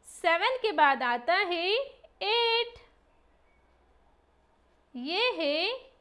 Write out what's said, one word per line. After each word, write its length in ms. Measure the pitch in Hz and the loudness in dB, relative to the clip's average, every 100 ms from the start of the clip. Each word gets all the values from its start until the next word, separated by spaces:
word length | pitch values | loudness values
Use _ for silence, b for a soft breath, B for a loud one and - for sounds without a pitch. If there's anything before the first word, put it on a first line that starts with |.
| - | -20
सेवन 480 | - 349 339 427 523 | -2 2 2 2 0
के 100 | 427 | -2
बाद 300 | 311 294 262 | 4 4 4
आता 340 | 247 240 247 370 392 | 0 -2 0 0 0
है 160 | 349 359 453 554 - - _ | -2 0 -2 -4 -12 -20 _
एट, 580 | 381 466 466 453 480 480 - _ _ _ _ _ _ _ _ _ _ _ _ _ _ _ _ _ _ _ _ | -2 0 2 0 -2 -10 -20 _ _ _ _ _ _ _ _ _ _ _ _ _ _ _ _ _ _ _ _
ये 360 | 247 262 359 494 359 | -10 -4 0 0 0
है 300 | 294 302 381 508 - _ | 0 0 -2 -4 -12 _